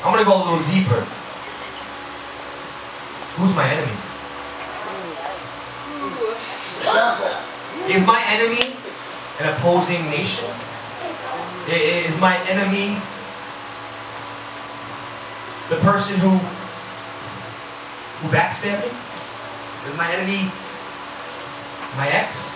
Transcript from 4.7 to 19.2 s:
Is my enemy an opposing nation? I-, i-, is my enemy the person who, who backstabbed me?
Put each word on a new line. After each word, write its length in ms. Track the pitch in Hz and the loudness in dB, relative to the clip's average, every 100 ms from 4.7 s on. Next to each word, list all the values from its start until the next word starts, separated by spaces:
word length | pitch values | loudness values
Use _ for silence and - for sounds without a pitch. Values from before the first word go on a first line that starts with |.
| - - 190 175 160 165 - - - - - 285 294 294 262 466 - - - - - - 220 233 233 190 - - - - - 262 | -6 -6 -6 -6 -6 -6 -6 -8 -10 -10 -10 -8 -6 -4 -2 -2 -2 -6 -8 -8 -2 4 6 6 2 0 -2 -6 -10 -10 -4 4
Is 120 | 190 - | 6 8
my 160 | 233 233 | 6 6
enemy 460 | 220 226 233 - - - - - - - - | 4 4 4 0 -2 -10 -12 -10 -10 -10 -2
an 100 | 151 | 0
opposing 560 | - 170 175 175 175 156 | 4 6 6 4 2 0
nation? 400 | 147 190 - - - - - - - 339 - - - - - - | 0 0 -2 -4 -6 -8 -10 -10 -8 -6 -6 -6 -6 -6 -6 0
I-, 60 | |
i-, 320 | 165 151 175 165 | 4 4 4 2
is 100 | 156 | 4
my 180 | 185 180 - | 6 6 2
enemy 500 | 190 196 196 202 202 - - - - - - - - - - - - - - - - - - - - - - - - - - - | 2 4 2 2 -2 -4 -8 -10 -10 -10 -10 -10 -10 -10 -10 -10 -10 -10 -10 -10 -10 -10 -10 -10 -10 -10 -10 -10 -10 -10 -10 -2
the 60 | 160 | 4
person 340 | 180 202 196 190 | 6 6 4 6
who, 100 | 190 190 - - - - - - - - - - - - - - - - - - | 8 6 4 -6 -8 -10 -10 -10 -10 -10 -10 -10 -10 -10 -12 -12 -12 -12 -12 -6
who 60 | 156 | 2
backstabbed 480 | 151 - - 202 202 | 4 4 2 0 0
me? 80 | - - - - | 0 -4 -10 -10